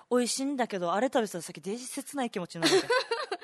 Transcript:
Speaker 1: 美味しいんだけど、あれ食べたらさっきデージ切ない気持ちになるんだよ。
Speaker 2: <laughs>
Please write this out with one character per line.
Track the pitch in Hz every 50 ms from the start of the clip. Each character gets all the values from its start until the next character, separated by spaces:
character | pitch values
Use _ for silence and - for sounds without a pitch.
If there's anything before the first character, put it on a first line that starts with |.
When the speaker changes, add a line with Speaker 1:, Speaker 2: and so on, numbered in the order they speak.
| - -
Speaker 1:
美 | 240 247
味 | 247 220
し | - 254
い | 269
ん | 277 294
だ | 254 240
け | - 214 190
ど、 | 175 170 175
あ | 196
れ | 247
食 | 269 - 269 220
べ | 196
た | - 175
ら | 156
さ | - 175
っ |
き | 175 143
デ | 185 208
ー |
ジ | 247 254
切 | 240 - 285 254 - -
な | 285 254
い | 233
気 | - 202
持 | 175 -
ち | -
に | 170 165
な | 285
る | 359
ん | 381
だ | -
よ。 | - 480
Speaker 2:
<laughs> | 508 494 - 466 466 554 - 381 349